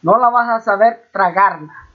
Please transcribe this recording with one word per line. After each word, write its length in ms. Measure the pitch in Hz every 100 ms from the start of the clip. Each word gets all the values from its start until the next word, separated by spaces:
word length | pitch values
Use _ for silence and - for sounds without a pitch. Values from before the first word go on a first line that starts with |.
No 160 | 165 214
la 100 | 240
vas 200 | 240 240
a 100 | 226
saber 500 | 226 196 226 233 _
tragarla. 640 | 190 185 175 196 165 156 - -